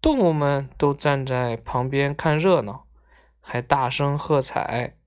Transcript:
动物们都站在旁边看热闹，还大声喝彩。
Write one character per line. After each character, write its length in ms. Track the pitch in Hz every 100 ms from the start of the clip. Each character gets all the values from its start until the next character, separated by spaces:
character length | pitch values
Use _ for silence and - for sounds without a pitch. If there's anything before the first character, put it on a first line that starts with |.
动 180 | 320 285
物 140 | 185
们 360 | 156 143 139 135 -
都 180 | 147
站 320 | 143 151 139 131
在 300 | 127 123 113
旁 320 | - 127 131
边 240 | 139 139
看 240 | 143 165 151
热 240 | 175 170
闹， 240 | 104 120 - _ _ _ _ _
还 220 | - 123
大 260 | 123 139 127
声 300 | 127 143 143
喝 220 | - 151
彩。 560 | 127 - - 170 123 -